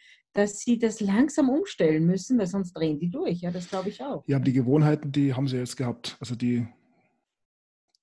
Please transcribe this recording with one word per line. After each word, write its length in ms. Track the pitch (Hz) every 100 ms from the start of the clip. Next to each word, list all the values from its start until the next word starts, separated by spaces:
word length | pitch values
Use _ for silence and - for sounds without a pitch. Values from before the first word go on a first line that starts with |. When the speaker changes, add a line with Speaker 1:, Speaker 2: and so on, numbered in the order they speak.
| _ _ _
Speaker 1:
dass 280 | 202 208 -
sie 180 | - 233
das 220 | 220 220
langsam 480 | 202 202 294 - 262
umstellen 580 | 285 392 - 165 156 165
müssen, 320 | 190 - 254
weil 80 | 185
sonst 260 | 196 180
drehen 240 | 160 160 147
die 100 | 175
durch. 300 | 262 349 175
Ja, 100 | 175
das 180 | 180 175
glaub 180 | 190 185
ich 160 | -
auch. 220 | 277 175 -
Speaker 2:
Ja, 100 | 135
aber 80 |
die 80 | 135
Gewohnheiten, 580 | 127 120 147 151 151 147
die 240 | 143 139
haben 140 | 127 139
sie 80 | 127
jetzt 200 | 123 -
gehabt. 400 | 123 110 - -
Also 140 | -
die, 320 | 117 120 120 117 _ _ _ _ _ _ _ _ _ _ _ _ _